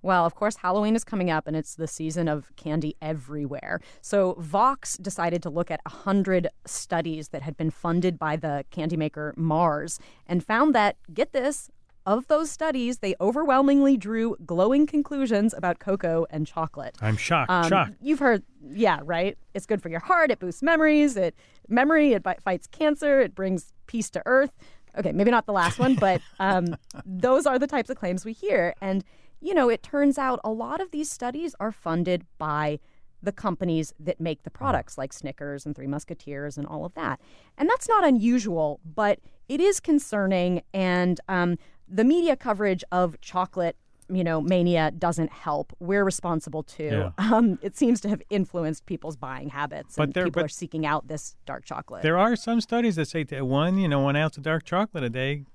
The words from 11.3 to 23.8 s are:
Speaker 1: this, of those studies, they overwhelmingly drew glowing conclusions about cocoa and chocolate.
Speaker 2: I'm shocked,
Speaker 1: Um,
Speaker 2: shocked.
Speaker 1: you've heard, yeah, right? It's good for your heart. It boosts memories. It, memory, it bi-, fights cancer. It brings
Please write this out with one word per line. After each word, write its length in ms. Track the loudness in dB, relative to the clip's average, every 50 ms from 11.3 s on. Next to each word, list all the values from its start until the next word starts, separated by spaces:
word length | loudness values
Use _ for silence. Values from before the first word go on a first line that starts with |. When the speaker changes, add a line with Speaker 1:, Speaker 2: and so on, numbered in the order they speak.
| -2
Speaker 1:
this, 380 | -2 -2 -2 -4 -4 -10 -14 -20 -20 _ _ _ -10 _
of 220 | 0 0 0 2 2
those 240 | 2 2 2 -2
studies, 480 | -6 -4 -4 -2 -2 -2 -2 -4 -4 -4
they 160 | -4 -4 -2 0
overwhelmingly 800 | 0 0 0 0 0 2 4 4 6 6 6 6 6 6 4 4
drew 400 | 2 -4 -2 -2 -2 -2 -2 -6 -6
glowing 400 | -4 2 2 4 4 6 4 4
conclusions 720 | 4 2 -2 -2 0 -2 -2 0 2 2 4 2 2 0
about 240 | 0 -2 -2 -2 -2
cocoa 480 | -2 -2 -2 0 0 0 2 0 0 -2
and 160 | -2 -6 -6
chocolate. 500 | -4 -4 -6 -6 -6 -6 -12 -14 -14 -10 -4
Speaker 2:
I'm 160 | -2 0 0 0
shocked, 320 | 0 0 2 2 2 2
Speaker 1:
Um, 180 | 2 2 4 4
Speaker 2:
shocked. 260 | 4 4 2 2 -2 _
Speaker 1:
you've 200 | -2 0 0 2
heard, 240 | 4 4 4 2 0 -6 _ -20 -20
yeah, 360 | -14 -2 2 2 2 2 2 0
right? 320 | -4 -2 0 0 -2 -4 -6 -18 _ -10
It's 100 | -10 -4
good 160 | -2 -4 -4
for 80 | -4 -6
your 120 | -8 -8
heart. 280 | 0 2 4 4 4 2
It 80 | 2 0
boosts 240 | -2 -8 -6 -2
memories. 560 | 0 2 4 4 6 6 6 6 4 4 2 0
It, 160 | -2 -2 -2 -6 -20 _ _ -20 _ 0
memory, 460 | 2 2 4 6 6 6 6 6 4
it 80 | 4
bi-, 160 | 2 -2 -4 -4 -2
fights 220 | -4 -4 -4 -4 -12
cancer. 540 | -6 0 2 2 2 2 2 4 4 4
It 120 | 4 2 0
brings 400 | -4 -2 -2 -2 -2 -4 -8 -20 -20